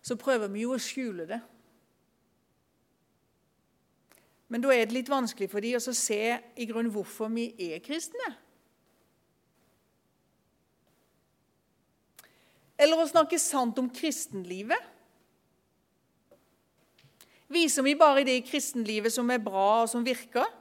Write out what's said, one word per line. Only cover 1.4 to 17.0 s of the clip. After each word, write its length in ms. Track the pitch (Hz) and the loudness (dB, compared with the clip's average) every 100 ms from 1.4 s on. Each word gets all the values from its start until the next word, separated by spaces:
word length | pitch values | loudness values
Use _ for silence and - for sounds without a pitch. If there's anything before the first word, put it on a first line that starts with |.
| - _ _ _ _ _ _ _ _ _ _ _ _ _ _ _ _ _ _ _ _ _ _ _ _ _ _ - _ _ _ | -10 _ _ _ _ _ _ _ _ _ _ _ _ _ _ _ _ _ _ _ _ _ _ _ _ _ _ -20 _ _ _
Men 160 | 233 | -2
da 80 | 262 | 4
er 140 | 247 220 | 4 4
det 100 | 247 | -2
litt 160 | 254 | 0
vanskelig 380 | 277 240 - 190 | 0 -2 -4 -6
for 80 | 208 | -4
de 140 | 220 240 | -2 -2
å 60 | |
så 100 | 240 233 | -2 -4
se 260 | - 208 226 | -2 0 0
i 360 | 240 - - 233 | -2 -8 -10 -6
grunnen 240 | 226 233 | -2 -2
hvorfor 340 | 208 185 - 220 | -4 -8 -8 -4
vi 160 | 226 233 - 175 | -4 -4 -6 -8
er 180 | 160 | -8
kristne. 460 | - 311 320 480 480 226 _ _ _ _ _ _ _ _ _ _ _ _ _ _ _ _ _ _ _ _ _ _ _ _ _ _ _ _ _ _ _ _ _ _ _ _ _ - - _ _ _ _ - | -8 -8 -8 -8 -10 -10 _ _ _ _ _ _ _ _ _ _ _ _ _ _ _ _ _ _ _ _ _ _ _ _ _ _ _ _ _ _ _ _ _ _ _ _ _ -20 -20 _ _ _ _ 4
Eller 200 | 294 320 | 4 6
å 80 | 320 | 4
snakke 320 | 330 320 339 | 2 2 0
sant 400 | - 285 240 220 | 0 0 -2 -2
om 80 | 254 | -4
kristenlivet. 1000 | 247 320 - - 202 180 185 214 381 - - _ _ _ _ _ _ _ _ _ _ _ _ _ _ _ _ _ _ _ _ | -4 -4 -4 -8 -10 -8 -10 -4 -4 -4 -20 _ _ _ _ _ _ _ _ _ _ _ _ _ _ _ _ _ _ _ _